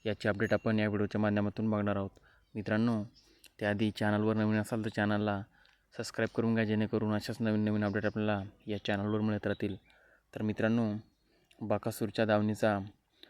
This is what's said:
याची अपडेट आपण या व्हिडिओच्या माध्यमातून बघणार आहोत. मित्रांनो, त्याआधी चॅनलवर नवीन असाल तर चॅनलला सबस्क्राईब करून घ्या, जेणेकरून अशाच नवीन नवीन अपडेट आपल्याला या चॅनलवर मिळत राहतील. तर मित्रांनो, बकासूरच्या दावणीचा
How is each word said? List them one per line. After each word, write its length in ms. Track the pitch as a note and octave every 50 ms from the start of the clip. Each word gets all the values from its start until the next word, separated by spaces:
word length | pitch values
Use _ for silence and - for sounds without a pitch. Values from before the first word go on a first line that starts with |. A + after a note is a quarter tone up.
| -
याची 220 | A2 G2+ - - A2
अपडेट 260 | G2+ G#2 A#2 G#2 A2
आपण 260 | G2+ - A#2 A2 G#2+
या 80 | G#2+ G#2+
व्हिडिओच्या 340 | G2+ G2+ G#2 G2+ - G#2+
माध्यमातून 480 | G#2+ G#2+ G#2 G#2 G2+ G#2 - - A2 A2
बघणार 260 | G#2+ G#2 G2+ G2+ G2+
आहोत. 140 | G2+ G2 G2 - - _ - - _ _ _ -
मित्रांनो, 480 | A2 G2 - G#2+ G#2+ A#2 A#2+ A#2 G#2+ G#2 A2+ - - _ _ _ _ _ - _ -
त्याआधी 320 | A2 G#2 G#2 G2+ A2+ G#2+
चॅनलवर 440 | G2+ - A2 G#2 G#2 G#2+ G#2+ A2 A2
नवीन 240 | A2 G#2+ G#2+ G#2+ G#2+
असाल 240 | G#2 - A#2+ A2 G#2+
तर 60 | A2
चॅनलला 520 | - A2 G#2 G#2 G#2 G#2 G#2+ G#2+ G2+ G2 G#2 - _ _ _ _ _ _ _ _ - -
सबस्क्राईब 380 | A2+ - - - A2+ G#2+ - -
करून 180 | A2+ A2+ A2+
घ्या, 100 | A2+ A2+
जेणेकरून 480 | G#2 G#2+ G#2+ A2 - - G#2+ G#2+ G#2+ G#2+
अशाच 240 | G#2 - - A2 -
नवीन 260 | A2+ A2 G#2+ G#2+ G#2+
नवीन 180 | G#2+ G#2+ G#2 G#2+
अपडेट 220 | G#2 G2+ G#2+ G2+
आपल्याला 380 | G#2 - G#2+ G#2+ G#2+ G#2 G2+ G2 G#2 - _ - G#2+
या 100 | G#2 G2+ -
चॅनलवर 340 | - G#2 G2+ G2+ G#2 G#2+ G#2+
मिळत 260 | G#2+ A2 G#2+ G#2 -
राहतील. 300 | G2+ G2+ - G#2 G2 F#2+ - _ _ - _ _ _ _ _ _ _ -
तर 80 | -
मित्रांनो, 500 | G#2+ G#2+ G2+ - A2 A2 A#2 A#2 A#2 G#2+ G#2 G#2+ - - _ _ _ _ _ _ _ _ _ -
बकासूरच्या 640 | A2+ G2+ G#2+ G#2 - A#2 G#2+ - A#2 G#2 - - A2+
दावणीचा 540 | G#2+ G#2+ G#2 G#2+ G#2+ G#2+ - - A2 G#2 G2+ G2 G2+ - _ _ _ _ _ - -